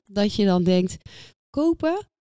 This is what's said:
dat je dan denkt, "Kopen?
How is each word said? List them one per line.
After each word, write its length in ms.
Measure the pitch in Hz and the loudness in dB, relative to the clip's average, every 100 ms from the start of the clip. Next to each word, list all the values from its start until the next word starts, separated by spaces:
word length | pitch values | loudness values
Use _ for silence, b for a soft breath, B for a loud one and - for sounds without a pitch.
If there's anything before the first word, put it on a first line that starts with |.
| _ | _
dat 280 | 196 208 - | -2 -2 0
je 100 | 202 | 2
dan 180 | 180 | 2
denkt, 340 | 175 180 185 - B B B B _ | 2 2 0 -6 B B B B _
"Kopen? 580 | - 320 339 311 370 427 _ | -4 -2 -2 -2 -4 -8 _